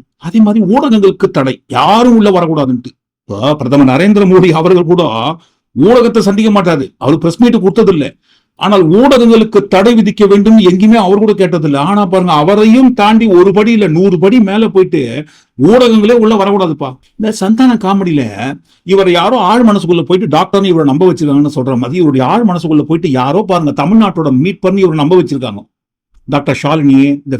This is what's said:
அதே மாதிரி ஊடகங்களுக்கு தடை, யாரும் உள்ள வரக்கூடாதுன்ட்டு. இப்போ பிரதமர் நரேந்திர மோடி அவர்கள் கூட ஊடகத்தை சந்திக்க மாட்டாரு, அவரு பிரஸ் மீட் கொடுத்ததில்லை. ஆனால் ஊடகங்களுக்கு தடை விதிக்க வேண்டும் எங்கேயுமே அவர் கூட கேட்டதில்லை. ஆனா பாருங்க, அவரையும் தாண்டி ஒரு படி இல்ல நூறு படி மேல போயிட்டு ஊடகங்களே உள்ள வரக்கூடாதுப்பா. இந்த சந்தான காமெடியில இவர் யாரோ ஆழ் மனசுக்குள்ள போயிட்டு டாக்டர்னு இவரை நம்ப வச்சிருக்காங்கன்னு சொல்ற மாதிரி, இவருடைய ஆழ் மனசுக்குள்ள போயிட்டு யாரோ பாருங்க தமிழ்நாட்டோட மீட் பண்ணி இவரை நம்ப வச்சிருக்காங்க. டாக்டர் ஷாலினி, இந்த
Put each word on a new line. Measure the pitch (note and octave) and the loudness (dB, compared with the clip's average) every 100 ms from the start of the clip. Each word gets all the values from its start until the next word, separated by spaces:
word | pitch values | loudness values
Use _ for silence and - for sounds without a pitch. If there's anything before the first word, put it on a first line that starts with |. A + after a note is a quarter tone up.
| - _ | -16 _
அதே | E3 A3+ | -4 0
மாதிரி | G#3 A3 | 2 0
ஊடகங்களுக்கு | F3+ B3+ C#4+ G#3+ G3 F#3 F#3 | 0 0 0 2 0 0 -2
தடை, | D#3 C3 B2 - | -2 -4 -6 -6
யாரும் | B2 D#3 A3 B3 A3 | -2 0 2 2 2
உள்ள | G3+ | 2
வரக்கூடாதுன்ட்டு. | F3+ D#3+ D3+ C3 B2 - - _ _ | 0 -2 -2 -2 -4 -8 -20 _ _
இப்போ | - G2+ C3+ | -14 -6 -4
பிரதமர் | D3+ B2 C#3+ C3 C3+ | -2 0 2 2 2
நரேந்திர | G3+ G3+ | 2 2
மோடி | F#3+ F#3 F3+ | 2 4 2
அவர்கள் | D#3+ F3+ F#3 | 0 0 0
கூட | E3 F3 D3+ A2+ C3 E3 _ _ _ A2+ | 0 0 -2 -4 -6 -8 _ _ _ 0
ஊடகத்தை | F3+ B3 A3+ A3 | 2 2 2 0
சந்திக்க | G3 G3+ A3 G3+ | 0 0 0 0
மாட்டாரு, | E3+ D3+ - - | 0 -4 -6 -6
அவரு | B2+ D3+ | -4 -2
பிரஸ் | E3 E3 | -2 0
மீட் | A#3+ A3+ | 0 2
கொடுத்ததில்லை. | F#3 A#3 G3 E3 B2 - _ _ _ | 0 0 0 0 -4 -12 _ _ _
ஆனால் | - F#3+ G3 D#3 | -8 -2 0 2
ஊடகங்களுக்கு | G3+ C#4 B3+ A#3 A3+ A3 G3+ - | 2 4 4 4 2 2 -2 0
தடை | F#3+ A3+ | 0 2
விதிக்க | A3+ G3+ - G3 | 2 0 0 2
வேண்டும் | G3+ G#3+ A3 | 2 4 4
எங்கேயுமே | F3+ F#3 G#3+ | 4 2 2
அவர் | A#3 F#3 G3+ | 2 2 0
கூட | G#3+ | 0
கேட்டதில்லை. | G3 F3+ E3+ D3+ C#3 | 0 -2 -2 -2 -2
ஆனா | E3 G3+ F#3+ | -2 -2 0
பாருங்க, | F#3+ F#3 | 0 0
அவரையும் | D3+ D#3+ G#3 A3 B3+ C4 | 0 2 2 4 4 2
தாண்டி | B3 G#3 A3 A3+ | 2 2 2 2
ஒரு | F3 F#3+ | 4 4
படி | G3 A3 | 2 0
இல்ல | A3 F#3 | 0 0
நூறு | D#3+ G3 F3+ | 0 0 0
படி | G3 B3 | 2 2
மேல | F#3+ G#3 A3+ | 0 -2 0
போயிட்டு | F#3 D#3 E3 A#2+ B2+ D3+ _ _ - | 0 0 -2 -6 -10 -14 _ _ -2
ஊடகங்களே | D3+ B3 A#3+ A3 G#3+ | 2 2 2 2 2
உள்ள | A#3+ A3 | 2 0
வரக்கூடாதுப்பா. | G#3+ G3 G3+ F3+ D3 C3+ C3 _ - | 0 -2 -2 -4 -6 -10 -14 _ -10
இந்த | G#3+ | -8
சந்தான | A3 F#3+ A3+ B3+ | -4 -2 2 2
காமெடியில | A3+ F#3+ G3 F3+ D3 A2+ G2+ C3 C#3+ _ _ | 0 -2 -2 -2 -4 -4 -8 -10 -12 _ _
இவர் | F3 G3 F#3 | -2 0 2
யாரோ | F3 G3 B3 | 0 0 0
ஆழ் | F#3 A#3+ A3+ | 0 2 2
மனசுக்குள்ள | G3+ E3+ E3+ | 0 -2 -2
போயிட்டு | C#3+ F#3 F3+ D#3 | -2 -2 0 -2
டாக்டர்னு | F#3+ G3+ | 0 -2
இவரை | G3 E3 | 0 0
நம்ப | C#3+ D3 F#3 | 0 0 0
வச்சிருக்காங்கன்னு | F3 D3 C#3 D3 | 0 -2 0 -2
சொல்ற | C3 B2 A#2+ | -4 -4 -4
மாதிரி, | B2 F3+ | -4 -2
இவருடைய | D#3 C3 B2+ | -2 0 -2
ஆழ் | A3 A3 | 0 -2
மனசுக்குள்ள | F3 E3 D3+ | -2 -2 -2
போயிட்டு | C#3 E3 E3 | -2 -4 -2
யாரோ | C3 C3 F3+ | -2 -2 -2
பாருங்க | G3 F3 D3 D3 D3 | -2 -2 -2 -4 0
தமிழ்நாட்டோட | A3+ A3 E3+ C#3+ | 0 0 -2 -2
மீட் | B2+ F3 - | -2 -2 -4
பண்ணி | F#3 G3 | -4 0
இவரை | F#3 D#3 | 0 0
நம்ப | D3 F#3 | 0 0
வச்சிருக்காங்க. | C#3 C3+ A#2+ G2 - _ _ _ _ _ | 0 -4 -8 -12 -18 _ _ _ _ _
டாக்டர் | - C#3+ D3 B2+ | -8 -6 -4 -4
ஷாலினி, | D3 D#3 C#3+ C3+ | -4 0 2 2
இந்த | C#3+ C#3+ C#3 | 2 -2 -6